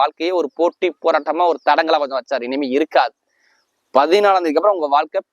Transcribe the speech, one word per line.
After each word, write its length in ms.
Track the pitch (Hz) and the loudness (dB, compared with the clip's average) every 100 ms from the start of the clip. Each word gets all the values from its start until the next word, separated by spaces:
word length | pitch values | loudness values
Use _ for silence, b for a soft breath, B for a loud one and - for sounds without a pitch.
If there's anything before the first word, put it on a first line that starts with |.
வாழ்க்கையே 300 | 147 - 165 180 | -2 -2 -4 -2
ஒரு 100 | 147 - | -4 -2
போட்டி, 300 | 170 - 180 - | -2 -2 -6 -2
போராட்டமா, 420 | 165 160 147 156 175 | -2 -2 -2 -2 0
ஒரு 80 | 143 160 | 0 0
தடங்களா 300 | 147 160 156 | 0 2 0
கொஞ்சம் 160 | 139 135 | -2 -6
வச்சாரு. 240 | - 131 120 | -6 -6 -4
இனிமே 200 | 135 135 135 | -4 -2 -2
இருக்காது. 360 | 156 165 120 _ _ _ _ _ _ _ _ 127 | 0 0 -2 _ _ _ _ _ _ _ _ 0
பதினாலாம் 460 | 156 202 202 190 | 2 4 4 2
தேதிக்கு 160 | 165 151 | 2 0
அப்புறம் 160 | 202 190 | 0 0
உங்க 100 | 147 143 | 0 0
வாழ்க்கை 240 | 160 190 - | 0 -6 -6